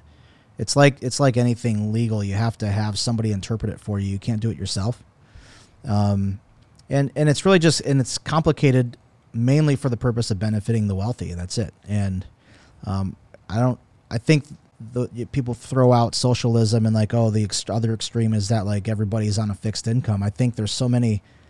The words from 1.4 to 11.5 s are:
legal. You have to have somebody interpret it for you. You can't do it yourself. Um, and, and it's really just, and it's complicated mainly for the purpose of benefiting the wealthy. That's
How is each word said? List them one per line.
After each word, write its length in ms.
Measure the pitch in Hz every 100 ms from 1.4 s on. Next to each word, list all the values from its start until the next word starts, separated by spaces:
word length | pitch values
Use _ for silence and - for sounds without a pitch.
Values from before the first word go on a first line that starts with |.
| 120 113 120 107 107
legal. 320 | 113 117 110
You 120 | 98 98
have 220 | 113 -
to 80 | 104
have 300 | 101 107 98
somebody 360 | - 117 110
interpret 360 | 101 - 113 104
it 80 | -
for 180 | - 101
you. 80 | 98
You 100 | 98
can't 220 | - 110
do 100 | 113
it 80 | 80
yourself. 460 | 98 101 107 - - _ _ - - - - _ 139
Um, 540 | 104 101 98 98 101 - _ _ _ -
and, 220 | 139 139 -
and 100 | 151
it's 160 | 139
really 160 | 190 190
just, 220 | 160 -
and 180 | - 135
it's 180 | 123 -
complicated 800 | - 151 160 - 143 127 120 - _ _ _
mainly 420 | 117 120 147 151 135
for 140 | 135
the 80 | 117
purpose 340 | 127 113 110
of 80 | 95
benefiting 480 | 107 107 107 117 104
the 80 | 95
wealthy. 380 | 107 120 82
That's 240 | 87 90